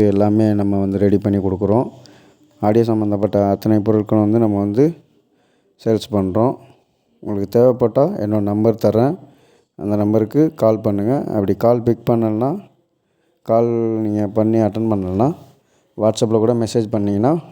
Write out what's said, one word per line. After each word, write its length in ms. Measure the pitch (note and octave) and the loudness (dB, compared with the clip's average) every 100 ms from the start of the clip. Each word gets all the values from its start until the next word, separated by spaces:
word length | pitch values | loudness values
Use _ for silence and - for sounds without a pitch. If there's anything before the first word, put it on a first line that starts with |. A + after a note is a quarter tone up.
| G#2 | 4
எல்லாமே 340 | G2 G#2 G#2+ A2 G#2 | 2 2 2 2 0
நம்ம 200 | G2+ G2+ | 0 -2
வந்து 180 | G2 F#2+ | -2 0
ரெடி 140 | G2+ G2 G#2 | 2 2 0
பண்ணி 140 | G2+ F#2+ | 0 -2
கொடுக்குறோம். 400 | F#2+ G2+ A2+ - - - - _ _ _ - G#2 | -2 0 0 -2 -8 -20 -20 _ _ _ -4 2
ஆடியோ 180 | A2+ A2+ | 2 2
சம்மந்தப்பட்ட 540 | A2 G#2+ G2+ G#2 G2+ G2+ G2 | 0 -2 -2 0 0 2 0
அத்தனை 220 | A2+ G#2+ G#2+ | 2 0 2
பொருட்களும் 360 | G#2+ G#2 G#2+ G#2 | 0 2 0 2
வந்து 160 | A#2 A2 | 2 0
நம்ம 120 | G2+ G2+ | 0 -2
வந்து 200 | G#2+ D#3 E3 _ _ _ _ _ _ _ _ | 0 0 -2 _ _ _ _ _ _ _ _
சேல்ஸ் 240 | A2+ G#2+ - G#2 | -2 -2 -2 -2
பண்ணுறோம். 400 | F#2+ G2 B2 - - _ _ _ _ _ - | -2 0 0 -2 -12 _ _ _ _ _ -10
உங்களுக்கு 240 | G2+ G2 A#2 | -8 -2 2
தேவைப்பட்டா 480 | B2+ A#2+ A#2 B2+ D3 - | 4 4 0 2 0 -2
என்னோட 200 | G#2 G#2+ G2+ | -2 -2 -2
நம்பர் 300 | G#2 A2+ A2 G#2+ | 0 0 2 2
தர்றேன், 280 | G#2+ C3+ F#3 - _ _ _ _ - | 2 0 -2 -12 _ _ _ _ -10
அந்த 140 | G#2 G#2 | -4 -2
நம்பருக்கு 400 | G#2 A2 G#2+ C#3+ D#3 D#3 | 0 0 0 0 0 2
கால் 200 | A2 A2 A2 | 0 2 0
பண்ணுங்க. 260 | G2+ G#2 C#3 - G#2+ | -2 -2 -2 -2 -4
அப்படி 200 | G2 F#2+ A#2 | -2 0 2
கால் 200 | A#2+ A#2 | 2 0
பிக் 180 | A2+ - | -2 0
பண்ணலன்னா, 420 | A#2 A2+ G#2+ C3 G3 - _ _ _ _ _ _ _ - | 0 0 -2 -4 -6 -10 _ _ _ _ _ _ _ -2
கால் 200 | A2+ A#2 A#2 A2+ A2+ G#2+ | 0 0 -2 -2 -2 -2
நீங்க 160 | G#2 G2+ A2 | -2 -2 0
பண்ணி 220 | A2 A2+ G#2+ | 0 2 0
அட்டெண்ட் 220 | A2 A2 G#2 | 0 -2 -2
பண்ணலன்னா, 340 | F#2 F#2+ C3 F#3 - _ _ _ _ - | -2 -2 -2 -2 -12 _ _ _ _ -4
WhatsApp-ல 340 | G#2+ G#2+ A2+ A2 | -2 0 0 0
கூட 120 | A2 A#2+ | 2 0
மெசேஜ் 260 | A2+ A#2+ A2 | -2 -2 -2
பண்ணீங்கன்னா, 380 | A2+ G2+ G2+ B2 E3 - | -2 -2 0 0 -2 -4